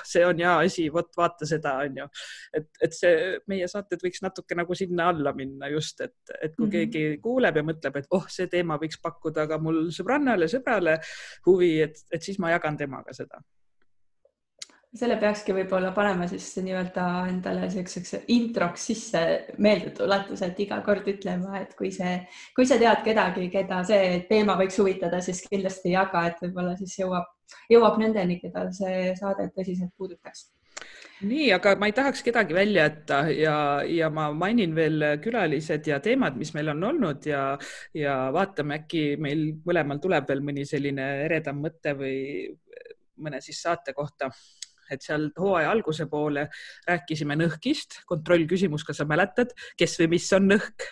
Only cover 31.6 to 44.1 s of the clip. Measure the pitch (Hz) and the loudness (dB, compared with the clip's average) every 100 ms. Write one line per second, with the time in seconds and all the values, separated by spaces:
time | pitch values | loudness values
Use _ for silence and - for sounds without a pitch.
31.6 | 202 190 208 214 277 - 240 233 190 170 | 6 4 4 2 2 0 0 2 2 2
32.6 | 202 190 151 151 - 143 156 143 156 151 | 4 6 4 2 0 2 2 2 2 2
33.6 | 143 143 160 165 160 156 151 151 185 240 | 2 0 0 0 0 0 -2 0 2 2
34.6 | 175 160 160 156 151 147 220 240 170 147 | 2 2 2 2 2 0 -2 0 2 0
35.6 | 156 151 156 139 208 269 185 131 - 151 | 0 -2 0 0 2 2 2 -2 -6 -4
36.6 | 156 151 202 339 180 147 151 143 135 143 | -2 -2 -2 0 0 -2 -2 -2 -2 -4
37.6 | - - - 160 143 135 131 151 196 - | -8 -16 -12 -4 -2 0 0 0 0 -2
38.6 | 147 147 156 165 151 147 147 151 156 156 | -4 -6 -4 -2 0 -2 -2 -2 -2 -4
39.6 | 175 175 143 143 185 165 147 139 143 143 | -2 0 0 -2 0 0 0 -2 -2 -4
40.6 | 143 143 143 139 135 139 156 160 156 143 | -4 -2 -2 -2 -4 -2 -2 -2 -2 -6
41.6 | 147 - 156 139 135 135 135 180 - - | -6 -6 -6 -4 -4 -4 -6 -8 -8 -12
42.6 | _ - - - _ - 156 135 - 147 | _ -20 -20 -20 _ -14 -10 -10 -12 -8
43.6 | 170 170 - 135 151 | -4 -4 -6 -6 -8